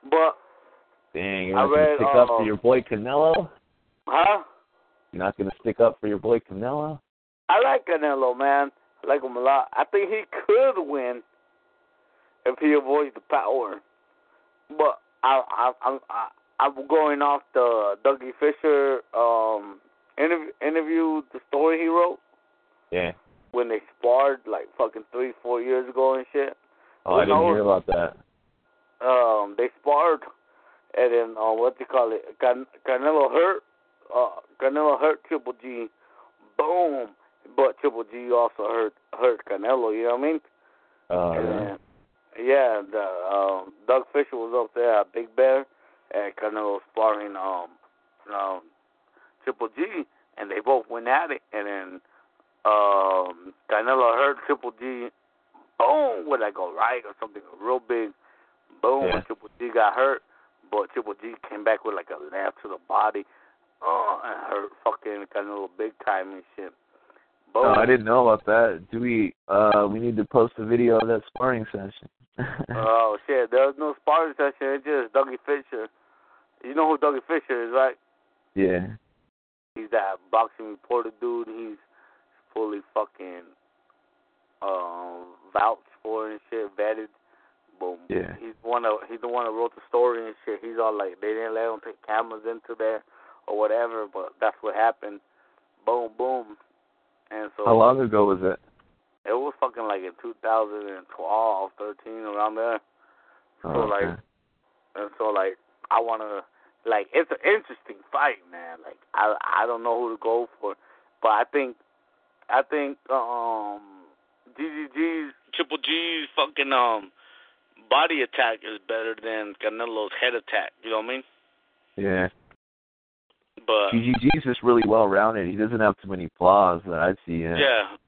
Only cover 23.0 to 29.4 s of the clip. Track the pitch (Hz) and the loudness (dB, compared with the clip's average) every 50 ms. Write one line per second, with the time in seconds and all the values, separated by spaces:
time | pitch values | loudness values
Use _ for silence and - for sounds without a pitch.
23 | 90 87 87 _ _ _ _ _ _ _ - 123 123 117 113 104 - - _ _ | -2 -2 -6 _ _ _ _ _ _ _ -4 -2 -2 -2 -2 -6 -6 -12 _ _
24 | - 120 123 131 139 139 135 131 _ 107 107 - 65 - _ - 123 113 - 110 | 2 4 4 6 4 2 2 -2 _ -8 -8 -8 -8 -12 _ -2 -2 -2 -2 -10
25 | 107 _ - 123 127 127 120 _ - 120 123 120 120 127 131 127 127 123 127 131 | -16 _ -6 -6 -6 -6 -6 _ -6 -4 -4 -2 0 0 -2 -2 -2 -4 -2 0
26 | 131 131 131 131 127 _ - 143 135 135 - _ _ _ _ _ _ _ _ _ | 2 2 2 0 -4 _ -2 -2 -2 -2 -6 _ _ _ _ _ _ _ _ _
27 | _ - 90 95 85 78 - - 82 85 82 104 101 101 98 92 - - 92 87 | _ 2 4 4 6 6 4 4 4 4 4 4 4 4 4 4 2 0 0 0
28 | 85 82 - - _ _ _ _ _ _ _ _ _ _ _ _ _ _ _ _ | 0 -2 -4 -10 _ _ _ _ _ _ _ _ _ _ _ _ _ _ _ _
29 | 120 127 127 123 120 117 110 107 | 0 2 4 6 6 4 4 2